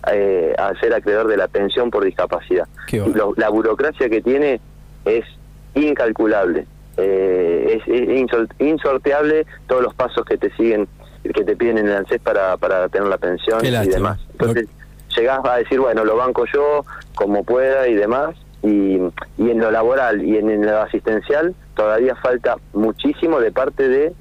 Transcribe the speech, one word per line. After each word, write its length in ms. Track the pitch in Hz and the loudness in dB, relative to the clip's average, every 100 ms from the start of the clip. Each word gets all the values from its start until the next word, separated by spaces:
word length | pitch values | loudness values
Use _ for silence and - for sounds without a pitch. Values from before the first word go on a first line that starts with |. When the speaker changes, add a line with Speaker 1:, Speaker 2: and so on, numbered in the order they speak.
| - | 0
Speaker 1:
eh, 420 | 104 98 95 80 - | 0 2 2 0 0
hacer 360 | 98 92 113 | -2 0 0
acreedor 340 | 113 104 104 113 | 0 0 0 2
de 100 | 101 | 0
la 100 | 92 | 0
pensión 420 | 101 101 98 123 | 0 -2 0 0
por 120 | 104 | 0
discapacidad. 640 | 95 - 90 87 - 92 82 - - | 0 -2 -4 -4 -2 -2 -2 -10 -6
Speaker 2:
Qué 100 | 113 | -4
Speaker 1:
Y 20 | |
Speaker 2:
bueno. 140 | 101 104 | 0 0
Speaker 1:
lo, 160 | 104 104 | -2 0
la 120 | 110 | 0
burocracia 600 | 107 110 107 139 151 127 | 2 0 0 -2 0 0
que 120 | 113 | 0
tiene 380 | 117 135 147 123 - - - - - | 0 0 0 -2 -6 -20 -20 -8 -2
es 180 | 113 - - - - - - | -2 -2 -16 -20 -20 -8 -2
incalculable, 880 | 151 139 120 110 110 107 90 78 - - - - | 0 0 -2 0 2 2 2 0 -4 -16 -12 -2
eh, 840 | 95 95 95 90 87 85 - 110 - | 0 2 2 2 2 2 0 -2 0
es, 20 | |
es 220 | 117 123 | 0 2
insor-, 400 | 127 127 117 113 - | 0 0 0 -2 -2
insorteable 840 | 139 156 147 131 147 143 151 156 151 - - | 0 0 0 0 0 0 2 0 -2 -8 -2
todos 140 | 127 | 0
los 100 | 120 | 0
pasos 320 | - 123 - 110 | -2 -2 -2 -2
que 120 | 107 | -2
te 120 | 135 - | -2 0
siguen, 320 | 117 107 101 - - - | 0 2 -2 -8 -20 -12
que 200 | - - | -4 -2
te 120 | 98 104 | -2 0
piden 220 | 120 113 | 0 2
en 100 | 104 | 0
el 80 | 101 | -2
anses 220 | 95 120 | -2 -4
para, 360 | - 101 95 87 | -2 0 0 0
para 320 | 92 95 90 | 0 0 0
tener 180 | 98 101 | -2 -2
la 100 | 95 | -2
pensión 420 | 87 90 - 113 | -2 -2 -2 0
Speaker 2:
Qué 60 | 127 | 0
Speaker 1:
y 40 | |
Speaker 2:
lástima. 240 | 120 101 92 | 0 0 0
Speaker 1:
demás. 240 | 92 101 - | -2 -4 -10
Entonces, 340 | - 117 117 110 - - - - | -4 -2 0 -4 -12 -20 -20 -6
Speaker 2:
Lo 60 | - | 0
Speaker 1:
llegás 180 | 117 135 131 | 0 0 0
a 100 | 123 | 0
decir, 220 | 113 131 | 0 0
bueno, 240 | 127 110 107 | 2 2 2
lo 100 | 110 | 2
banco 280 | 127 123 117 | 0 0 0
yo 320 | 143 147 147 139 - - - | 0 2 0 -4 -16 -14 -4
como 280 | 101 104 | 0 0
pueda 440 | 95 123 131 135 127 | 0 2 2 2 2
y 60 | 107 | 2
demás, 400 | 104 123 156 165 - - | 2 0 -2 -6 -20 -4
y, 360 | 107 104 98 95 90 - - - | 0 2 2 0 -2 -6 -16 -2
y 120 | 113 | 0
en 80 | 113 | 2
lo 120 | 113 | 2
laboral 500 | 113 113 135 127 107 | 2 2 2 0 0
y 160 | 98 107 | 0 0
en, 120 | 107 | 2
en 160 | 107 107 | 0 2
lo 160 | 107 | 2
asistencial 760 | 107 107 - 110 - 147 170 180 - - | 0 -2 -2 -2 0 0 0 -4 -14 -2
todavía 400 | 107 110 127 - | 0 2 2 0
falta 420 | 131 123 127 117 - | -2 0 0 -4 -6
muchísimo 680 | 101 110 107 139 147 170 156 | -2 -2 0 -2 0 0 2
de 120 | 113 | 0
parte 340 | 98 135 - 135 | 0 -4 0 2
de 260 | 131 147 180 | 2 0 -4